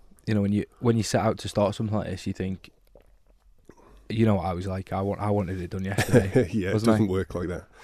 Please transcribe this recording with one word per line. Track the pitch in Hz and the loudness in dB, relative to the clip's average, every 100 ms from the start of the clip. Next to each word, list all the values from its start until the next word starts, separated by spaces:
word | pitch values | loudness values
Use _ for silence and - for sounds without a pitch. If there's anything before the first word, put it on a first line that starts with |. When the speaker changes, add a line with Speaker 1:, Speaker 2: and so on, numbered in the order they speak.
| - - - | -20 -12 -2
Speaker 1:
you | |
know, | 107 | 0
when | 98 | 2
you, | 104 - - | 0 -2 -4
when | 120 113 | 0 2
you | |
set | 101 120 | 2 0
out | 110 98 | 0 -2
to | 104 | -4
start | - 101 104 | 0 0 0
something | 107 107 | -2 -2
like | 92 | -4
this, | 92 - | -6 -6
you | |
think, | 95 95 92 - _ _ - - - _ _ _ - _ - - - - | -6 -6 -8 -12 _ _ -20 -20 -20 _ _ _ -20 _ -20 -20 -20 -6
you | 113 110 | 2 4
know | 98 | 4
what | 85 | 0
I | |
was | 90 98 | -4 -4
like, | 95 - | -6 -4
I | 95 | -4
want, | 98 98 | -2 -2
I | 104 | 0
wanted | 104 90 95 | 0 0 -4
it | 87 | -6
done | 98 95 | -6 -4
yesterday, | 98 - 123 98 131 95 | -4 4 4 4 2 2
Speaker 2:
<laughs> | |
Yeah, | 110 92 | 0 0
it | |
Speaker 1:
wasn't | 104 113 | 0 4
I? | |
Speaker 2:
doesn't | 110 104 | 4 2
work | 95 90 95 | 0 -2 -4
like | 82 | -6
that. | 87 - - | -6 -12 -14